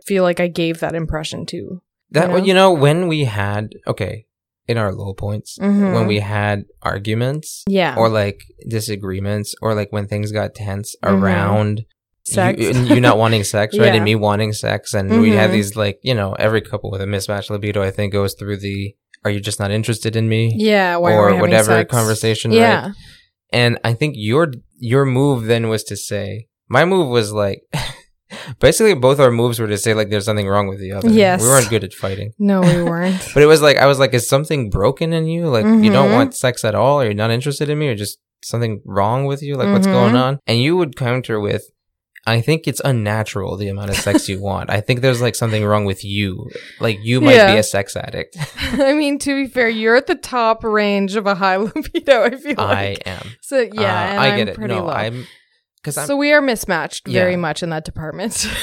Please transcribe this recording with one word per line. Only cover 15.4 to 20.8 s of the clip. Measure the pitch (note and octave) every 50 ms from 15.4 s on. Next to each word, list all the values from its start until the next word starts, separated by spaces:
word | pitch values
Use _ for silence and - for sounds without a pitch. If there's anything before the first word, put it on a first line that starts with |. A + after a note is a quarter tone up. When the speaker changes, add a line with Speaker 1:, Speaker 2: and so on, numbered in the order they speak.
| G#2+ G#2+
Speaker 1:
Mm-hmm. | A2
Speaker 2:
these, | G#2+ G2+ G2 G#2
like, | A2 G#2 G#2+ G2+ - -
you | B2+ B2+
know, | G#2+ G2+ F#2+ G2+ -
every | - G#2+ A2+ A2
couple | G2+ - - G2+ - G2+
with | G2+ F#2+
a | G2
mismatched | G2+ G#2 F#2+ - - G#2 G2+ F#2+ -
libido, | G#2 G2+ G#2 G#2 G2+ G#2 G2
I | F#2+ F#2+
think, | - G#2 G2 G2
goes | G2+ G2 G2 -
through | - G#2 G2+ G#2
the, | F#2+ G2+ G2 G2 G2 G2 G2+ - _ _ _ _ _ -
"Are | G#2+
you | G2+ G2+
just | G2+ G#2+ - -
not | G2+ G2
interested | G#2 A2 A2 - A2+ - - A2+ A2
in | A2+ A2 A2
me?" | A2 A2+ A2+ A2+ A2+
Speaker 1:
Yeah, | G#3+ G#3+ A3 G#3 G3+